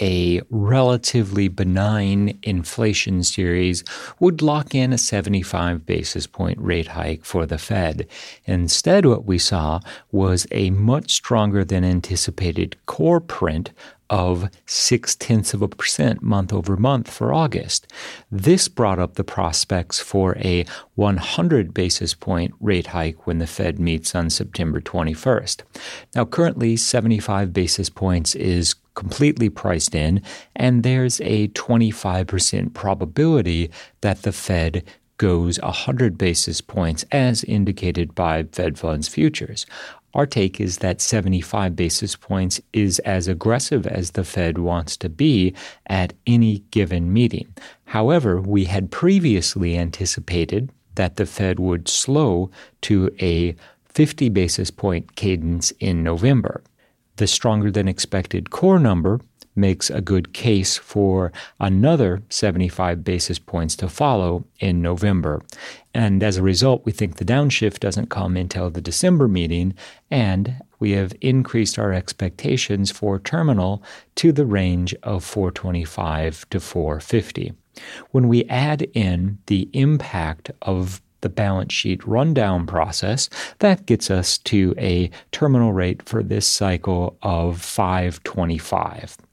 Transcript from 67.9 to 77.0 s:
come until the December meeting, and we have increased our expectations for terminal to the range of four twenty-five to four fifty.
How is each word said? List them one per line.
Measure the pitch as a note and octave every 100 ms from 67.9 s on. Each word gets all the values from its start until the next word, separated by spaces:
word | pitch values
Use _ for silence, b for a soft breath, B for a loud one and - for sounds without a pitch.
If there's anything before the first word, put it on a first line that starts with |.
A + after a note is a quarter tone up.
| G2+ -
come | G2+ F#2
until | F2+ F2+ F#2+ F2+
the | E2+
December | - - F3+ E3+ B2+
meeting, | F#2 E2+ E2+ F#2+ F#2+ B B _
and | C#3+ G#2 F#2+ G#2 B2+ - _
we | G#2+
have | G2+ F#2+ -
increased | C3+ C3 B2+ A#2 G#2 -
our | G#2
expectations | F#2 - - F#2 - - B2+ - G2+ G2
for | - G#2 G2
terminal | - E3 D#3 A2 F#2 G#2 B B B
to | - E3
the | C#3+ C3
range | G2 F#2 F2+ F2+ -
of | - F#2
four | - G#2 F#2
twenty-five | - F#2 F2 D#2+ - E2+ D#2 D#2+ D#2 -
to | F#2
four | - F2+ D#2
fifty. | D2+